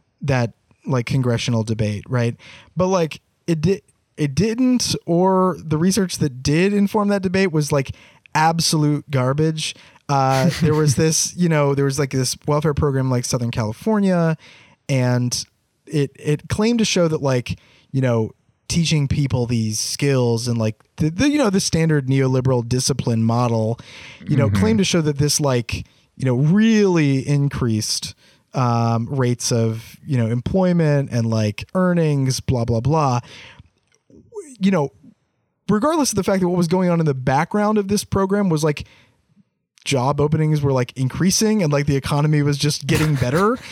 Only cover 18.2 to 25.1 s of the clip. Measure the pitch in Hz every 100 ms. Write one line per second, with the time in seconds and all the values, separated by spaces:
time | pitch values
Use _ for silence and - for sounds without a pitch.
18.2 | 110 - _ _ - 170 156 156 139 -
19.2 | 139 131 120 120 110 107 - - 143 131
20.2 | 120 113 120 117 110 - _ - 156 170
21.2 | 285 294 226 190 - 165 165 151 127 135
22.2 | 131 131 127 127 117 127 - 127 - 113
23.2 | 113 117 123 113 110 117 - - - -
24.2 | 90 143 107 101 214 226 185 175 151